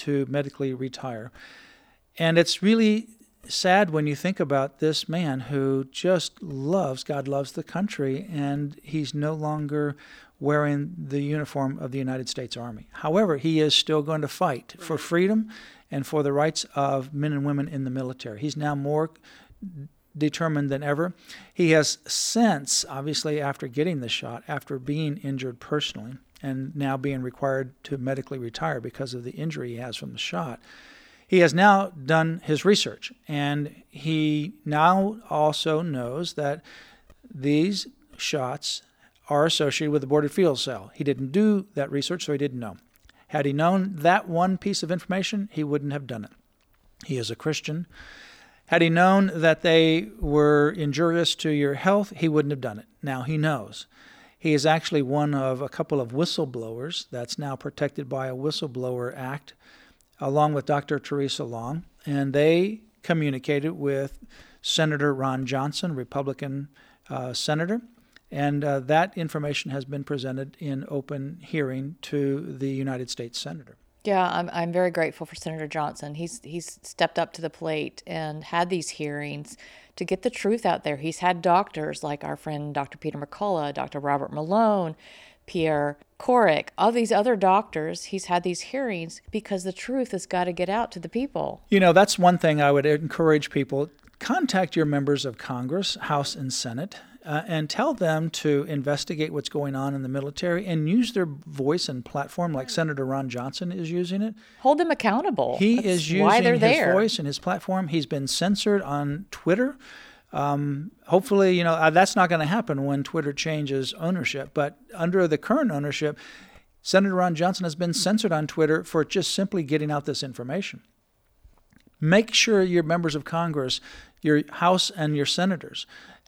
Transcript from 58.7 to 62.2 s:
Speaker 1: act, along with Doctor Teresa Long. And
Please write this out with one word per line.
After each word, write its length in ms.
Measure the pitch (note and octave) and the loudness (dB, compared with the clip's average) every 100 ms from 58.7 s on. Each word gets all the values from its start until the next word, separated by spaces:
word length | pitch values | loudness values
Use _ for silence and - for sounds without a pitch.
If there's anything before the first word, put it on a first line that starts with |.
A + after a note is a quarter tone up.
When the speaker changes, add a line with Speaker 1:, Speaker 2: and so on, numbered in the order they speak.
| B2 B2+ B2 B2 C3 | -6 -4 -4 -6 -6
Speaker 1:
act, 380 | B2+ C#3+ - - _ - _ _ _ - | -8 -10 -12 -20 _ -20 _ _ _ -6
along 340 | C#3 C#3+ D3+ | 0 2 2
with 100 | D3 | 2
Doctor 360 | - C#3+ - C#3+ | 0 0 0 -4
Teresa 420 | - C#3+ C#3 - | -4 -2 -2 -4
Long. 420 | B2+ A#2 A#2+ D#3 - _ - | -8 -8 -8 -8 -10 _ -4
And 260 | C#3+ | -2